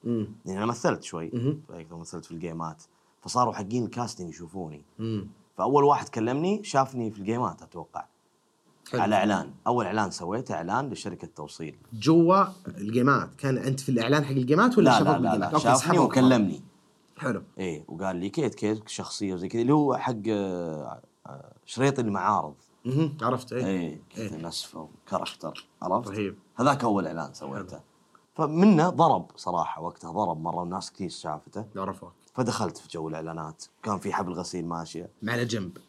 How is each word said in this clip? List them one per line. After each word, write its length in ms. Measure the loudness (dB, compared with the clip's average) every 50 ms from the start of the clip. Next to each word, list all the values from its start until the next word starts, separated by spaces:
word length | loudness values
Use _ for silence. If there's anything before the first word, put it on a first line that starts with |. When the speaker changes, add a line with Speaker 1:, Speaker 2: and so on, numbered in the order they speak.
| -6
Speaker 1:
مم. 240 | -4 -2 -2 -4 -6 -10 -14 _
Speaker 2:
يعني 120 | -8 -6
أنا 80 | -4 -2
مثلت 380 | -4 -4 -2 0 -2 -2 -2 -6
شوي، 280 | -10 -10 -8 -8 -6 -6
Speaker 1:
مهم. 280 | -2 -2 -2 -4 -4 -10 -16
Speaker 2:
لا 100 | -16 -16
يكثر، 160 | -16 -16 -14
مثلت 300 | -16 -14 -12 -14 -14 -14
في 60 | -12
الجيمات. 520 | -12 -10 -10 -8 -8 -8 -8 -8 -10 -12 -20 _ _ _ _ _ _ _
فصاروا 320 | _ -4 0 2 2 2 0
حقين 320 | -6 -8 -4 -2 -2 -2
الكاستنج 440 | -2 -4 -6 -6 -6 -8 -10 -12 -12
يشوفوني. 560 | -12 -14 -16 -14 -10 -10 -10 -10 -12 -16 -18 _ _ -8
Speaker 1:
مم. 280 | -6 -4 -4 -6 -6 -10 -16 _ _ _ _
Speaker 2:
فأول 260 | -2 0 4 6 6 6
واحد 260 | 6 4 2 0 -6
كلمني 540 | -4 -2 -2 0 0 0 0 0 -2 -2 -4
شافني 480 | 0 2 2 2 2 -2 -4 -4 -4
في 80 | -6 -6
الجيمات 420 | -4 -4 -2 0 -2 -4 -4 -8
أتوقع. 440 | -16 -16 -14 -16 -16 -12 _ -12 -12 -12 _ _ _ _ _ _ _ _ _ _ _ _ _ _ _ -4
Speaker 1:
حلو. 100 | 0 0
Speaker 2:
على 140 | 2 4 4
إعلان. 360 | 4 4 4 2 2 0 -4 -12 -6 _
أول 180 | 0 0 0 0
إعلان 260 | 0 0 0 -2 -2
سويته 440 | -4 -8 -6 -4 -4 -4 -4 -4 -6
إعلان 340 | -6 -4 -2 -2 -2 -2 -4
لشركة 380 | -8 -8 -8 -10 -10 -10 -14 -16 _
توصيل. 400 | -14 -14 -14 -12 -12 -12 -12 -12 -16 -20 -16 -12
Speaker 1:
جوا 520 | 0 4 6 8 8 8 8 6 6 4 2 -2 -12 -14
الجيمات. 680 | -14 -10 -8 -6 0 2 4 4 6 4 4 2 -4 -8
كان 220 | -4 -2 -2 -2
أنت 220 | 0 0 -2 -2 -2
في 100 | -2 0
الإعلان 360 | 0 2 4 4 4 2 2
حق 60 | 2
الجيمات 460 | -2 -2 2 4 4 6 6 6 6
ولا 80 | 6 8
Speaker 2:
لا، 60 | 8
Speaker 1:
شافوك 160 | 8 8 6
Speaker 2:
لا، 60 | 6 4
لا، 40 |
Speaker 1:
بالجيمات؟ 220 | 4 2 2 2 0
Speaker 2:
لا. 60 | 0
Speaker 1:
أوكي، 180 | 2 0 2 6
Speaker 2:
شافني 160 | 6 4 4
Speaker 1:
سحبوا 240 | 4 4 6 6 6
Speaker 2:
وكلمني. 580 | 6 6 6 6 8 8 6 4 2 -2 -6 -10 -18 _ _ _ _ _ _ _ _ _
Speaker 1:
حلو. 260 | -6 -4 -4 -4 -4 -6 -10 _
Speaker 2:
إيه، 260 | -6 -4 -4 -4 -6 -8
وقال 280 | -12 -10 -6 -4 -4 -4
لي 140 | -2 -4 -4
كيت 260 | -2 0 -2 -2 -2
كيت 340 | -2 -2 -2 -2 -2 -4 -12
شخصية 440 | -10 -10 -10 -10 -6 -4 -4 -4 -2
وزي 140 | -4 -4
كذا، 140 | -4 -2 0
اللي 120 | 4 4 4
هو 240 | 4 4 2 0
حق، 160 | 0 -2 -4 -4 -4 -2
آه، 720 | -2 0 0 0 -2 -4 -4 -6 -6 -6 -8 -8 -10 -12 -14 -18 _ _ _ _
آه، 260 | -18 -18 -18 -18 -20 -20 _ _
شريط 340 | -12 -2 0 2 2 2 2
المعارض. 540 | -2 0 0 2 2 2 2 2 0 -2 -10 _ _ _ _ _ _
Speaker 1:
مهم. 320 | -2 2 2 2 2 0 -2
عرفت، 320 | -2 -2 -2 -2 -4 -6 -6
إيه. 120 | -4 -2
Speaker 2:
إيه، 360 | -2 -2 -2 -2 -4 -8 -12 -18 _ -12
كذا 200 | -10 -8 -8 -8
Speaker 1:
إيه. 100 | -8 -8
Speaker 2:
نسفة 420 | -8 -8 -8 -10 -10 -12 -16 -16 -16 -18 _ _
وكاركتر، 640 | -6 -4 -4 -4 -6 -10 -10 -12 -12 -12 -12 -20 _ _ _
عرفت؟ 260 | -2 0 0 0 0
Speaker 1:
رهيب. 280 | -2 -4 -4 -4 -4 -6 -10 _ _ _
Speaker 2:
هذاك 280 | 2 2 2 2 2 0
أول 240 | 0 2 0 0
إعلان 260 | -2 -4 -6 -8 -8 -10
سويته. 440 | -14 -12 -10 -10 -10 -10 -12 -14
Speaker 1:
حلو. 40 | -18 -18 _ _ _ _ _ _ _ _ _ _
Speaker 2:
فمنه 540 | -2 -2 0 4 8 8 10 10 8 6 4
ضرب 360 | 6 4 6 6 6 2 0 -6 -16
صراحة، 460 | -8 -6 -2 0 0 0 -2 -4 -8
وقتها 300 | -8 -10 -10 -10 -14 -6
ضرب 300 | -2 -2 -2 -2 -2 -4
مرة، 200 | -4 -4 -4 -4
وناس 300 | -4 -4 -6 -6 -8 -10
كثير 180 | _ -8 -8 -8
شافته. 560 | -8 -8 -8 -8 -8 -8 -10 -12 -12 -12 -12 -10 -10
Speaker 1:
عرفوك. 360 | -8 -8 -6 -8 -10 -14 -20 _ _ _ _ _
Speaker 2:
فدخلت 440 | -2 -2 -2 0 -2 -2 -4 -4
في 100 | -8 -18
جو 220 | -12 -8 -8 -6 -6
الإعلانات، 560 | -6 -6 -8 -8 -8 -8 -10 -10 -12 _ -20 -20 _ _ -6
كان 160 | -6 -6 -4
في 140 | -4 -4 -4
حبل 200 | -4 -4 -4 -6
غسيل 320 | -6 -8 -6 -6 -6 -6
ماشية. 440 | -6 -6 -6 -8 -10 -10 -12 -12 -12 _ _
Speaker 1:
ما 100 | -6 -4
على 140 | -2 -2 -2
جنب. 320 | -2 -2 -4 -6 -8 -10 -14 -20